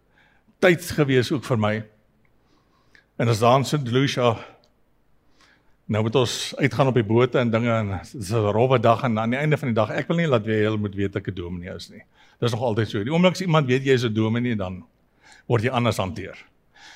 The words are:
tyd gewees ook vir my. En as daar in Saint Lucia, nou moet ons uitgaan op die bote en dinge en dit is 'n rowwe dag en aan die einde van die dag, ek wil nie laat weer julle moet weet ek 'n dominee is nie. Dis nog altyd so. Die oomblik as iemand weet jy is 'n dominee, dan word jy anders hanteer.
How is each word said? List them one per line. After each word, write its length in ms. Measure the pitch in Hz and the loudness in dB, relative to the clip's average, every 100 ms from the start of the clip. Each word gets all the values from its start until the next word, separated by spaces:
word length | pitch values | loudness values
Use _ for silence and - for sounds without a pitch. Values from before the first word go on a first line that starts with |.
| _ _ _ _ _ - | _ _ _ _ _ 0
tyd 240 | 185 170 - - | 2 2 -2 -2
gewees 340 | 139 131 113 | 2 2 2
ook 120 | 143 | -2
vir 140 | - 117 | -2 0
my. 160 | 107 110 110 _ _ _ _ _ _ _ _ _ _ _ _ - | 0 -2 -8 _ _ _ _ _ _ _ _ _ _ _ _ -4
En 100 | 120 | -2
as 100 | 107 | 2
daar 200 | 117 135 | 4 4
in 60 | |
Saint 240 | 120 151 123 | 2 -4 -2
Lucia, 480 | 123 139 135 120 110 - - _ _ _ _ _ _ _ _ _ _ _ _ - | 0 0 0 0 0 -6 -20 _ _ _ _ _ _ _ _ _ _ _ _ -4
nou 100 | 107 | -2
moet 120 | 113 135 | 0 2
ons 380 | 143 - - - | 0 -2 -8 -2
uitgaan 320 | 135 117 135 | 0 2 2
op 80 | 123 | 2
die 100 | 104 | 2
bote 340 | 113 127 147 | 2 2 2
en 100 | 120 | 0
dinge 220 | 113 120 | 0 0
en 180 | 113 101 95 | 0 -2 -6
dit 160 | - 143 | -10 -12
is 100 | 90 | -4
'n 200 | 117 104 | 0 2
rowwe 240 | 104 127 127 | 2 4 4
dag 240 | 117 113 | 4 4
en 160 | 127 110 | 2 -2
aan 120 | 113 | -2
die 80 | 127 | -2
einde 200 | 151 - | 0 0
van 100 | 135 | 0
die 60 | |
dag, 160 | 110 107 | 0 0
ek 180 | 160 202 | -2 -2
wil 80 | 170 | -2
nie 100 | 165 | 2
laat 180 | 120 | 0
weer 180 | 107 107 | 2 0
julle 160 | 107 107 | 0 0
moet 160 | 104 | -4
weet 220 | 95 98 101 | -4 -4 -4
ek 120 | 98 | -8
'n 60 | |
dominee 400 | 92 87 90 90 | -8 -8 -10 -12
is 160 | 90 - | -14 -16
nie. 120 | 101 - _ _ - | -20 -20 _ _ -4
Dis 100 | 120 | -4
nog 100 | 113 | -2
altyd 280 | 123 107 104 | -2 0 -2
so. 160 | 107 | -2
Die 80 | 110 | -2
oomblik 200 | 165 180 | 2 2
as 80 | - | 2
iemand 260 | 175 156 131 | 0 2 2
weet 180 | 131 | 0
jy 80 | 135 | 2
is 120 | 127 | 2
'n 100 | 120 | 2
dominee, 420 | 107 110 120 123 107 | 0 0 0 -2 -4
dan 280 | 92 90 - _ _ _ _ - - | -6 -10 -16 _ _ _ _ -14 -2
word 160 | 120 | 0
jy 80 | 120 | 0
anders 260 | 123 120 - | 0 0 -2
hanteer. 400 | 95 80 95 - - _ _ _ - | -4 -8 -14 -16 -20 _ _ _ -20